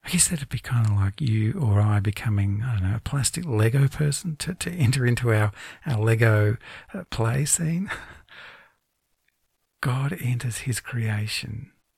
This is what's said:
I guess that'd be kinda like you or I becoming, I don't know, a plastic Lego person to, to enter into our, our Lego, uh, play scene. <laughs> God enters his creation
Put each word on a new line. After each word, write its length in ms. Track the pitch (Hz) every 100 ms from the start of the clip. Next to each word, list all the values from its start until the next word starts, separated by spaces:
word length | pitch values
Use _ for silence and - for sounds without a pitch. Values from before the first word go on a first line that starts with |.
I 60 | -
guess 160 | 180 -
that'd 220 | 165 139
be 100 | 113
kinda 340 | - 120 110
like 280 | 101 98 -
you 320 | 135 110 107
or 280 | 202 120 101
I 180 | 104 104
becoming, 640 | 101 - 117 104 101 101
I 100 | 123
don't 160 | 110 95
know, 60 | 107
a 40 |
plastic 460 | - 143 120 - 175
Lego 420 | 110 110 135 135
person 480 | - 147 143 180 151
to, 160 | - 185
to 160 | -
enter 340 | 175 120 131 123
into 280 | 117 120
our, 180 | 110 104 - - - -
our 140 | 113
Lego, 580 | 110 113 113 107 104 - - - -
uh, 100 | 196 175
play 360 | - 113 131 147
scene. 440 | - 160 165 202 - - - _ - - - - _ _
<laughs> 960 | _ _ _ _ _ _ _ _ _
God 360 | 135 127 139 180
enters 400 | 123 120 123 110
his 200 | - 110
creation 920 | - 123 110 104 107 - - 107 - _ _